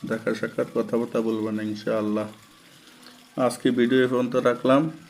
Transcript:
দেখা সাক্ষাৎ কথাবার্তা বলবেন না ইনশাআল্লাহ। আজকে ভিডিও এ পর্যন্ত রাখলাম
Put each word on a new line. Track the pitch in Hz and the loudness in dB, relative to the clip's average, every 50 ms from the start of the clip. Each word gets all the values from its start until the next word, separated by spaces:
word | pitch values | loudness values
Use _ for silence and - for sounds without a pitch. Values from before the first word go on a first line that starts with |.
| - | -4
দেখা | - 117 113 - 120 113 | -6 -6 -4 -2 -4 -4
সাক্ষাৎ | 107 - 113 - - 123 117 - | -2 -4 -6 -4 -4 -4 -2 -2
কথাবার্তা | 120 110 104 - 117 120 120 - 120 | -4 -2 0 0 -2 -2 -2 -2 -2
বলবেন | 113 113 113 110 107 110 107 | -2 0 -2 -2 -2 -4 -4
না | 107 107 | -4 -4
ইনশাআল্লাহ। | 107 107 107 - 117 110 110 107 107 104 107 107 107 - - - - _ _ _ - - - - - - - - - - - - _ _ | -6 -6 -6 -4 -4 -2 -2 0 0 -2 -2 -4 -6 -10 -18 -20 -20 _ _ _ -20 -20 -20 -20 -20 -20 -20 -20 -20 -20 -20 -20 _ _
আজকে | - 131 120 117 - - 135 | 0 0 0 0 2 0 0
ভিডিও | 123 120 120 120 131 131 127 | 4 4 2 4 4 4 4
এ | 127 | 2
পর্যন্ত | 131 123 127 117 123 | 2 0 -2 0 -2
রাখলাম | 127 117 123 120 117 - 127 131 139 160 160 156 - - | 0 2 2 0 2 2 4 4 4 4 0 -4 -10 -20